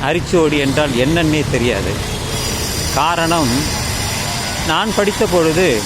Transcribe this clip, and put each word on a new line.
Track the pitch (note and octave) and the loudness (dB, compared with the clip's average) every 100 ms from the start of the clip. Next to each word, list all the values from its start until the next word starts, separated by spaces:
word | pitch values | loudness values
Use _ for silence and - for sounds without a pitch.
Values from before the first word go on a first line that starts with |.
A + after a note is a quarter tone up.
| C3 | 0
அரிச்சுவடி | E3+ - F3+ D#3 D3 | -2 0 2 2 2
என்றால் | C#3 C#3+ D3+ A#2+ | 0 0 0 2
என்னன்னே | D#3 E3 D#3 D3+ C#3+ | 2 2 2 2 0
தெரியாது. | C#3 A#2+ G2+ G2 G2 - - - - - - - - - - | 0 0 0 -2 -4 -4 -6 -6 -6 -4 -4 -4 -4 -2 0
காரணம், | D3+ E3+ E3 E3+ C3+ B2+ D3+ - - - - - - - - - - | 0 0 2 2 2 0 -2 -4 -4 -4 -4 -4 -6 -6 -6 -4 0
நான் | D#3+ G#3+ G3 | 0 0 0
படித்த | G3+ G3 G#3+ | 0 0 2
பொழுது | F3 D#3+ D#3 F#3 A2+ | 4 4 4 2 2